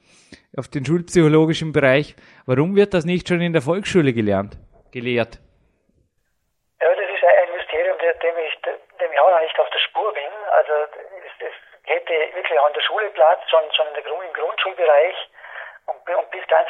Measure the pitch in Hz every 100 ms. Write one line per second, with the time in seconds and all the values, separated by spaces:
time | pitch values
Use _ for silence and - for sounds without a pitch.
0 | _ _ _ - _ - - 147 131 175
1 | 170 185 156 156 143 - 160 147 135 135
2 | 147 - _ _ - 131 170 202 202 180
3 | 165 180 - 175 170 160 127 185 196 180
4 | 139 117 104 98 101 - - _ _ 127
5 | 120 120 117 - _ _ _ _ _ _
6 | _ _ _ _ _ _ _ - 160 190
7 | 190 196 175 196 175 175 - 156 180 180
8 | 170 165 165 170 151 - 170 - _ -
9 | 175 143 165 175 160 185 - 160 - -
10 | 214 143 143 214 202 156 151 151 151 -
11 | - - - - - - - _ - 165
12 | 175 160 156 180 - 156 147 156 - 196
13 | 202 175 156 175 - 160 151 - 151 151
14 | 139 160 180 151 160 - 190 180 160 147
15 | 175 - - - - - - - - -
16 | - 175 - - - 160 165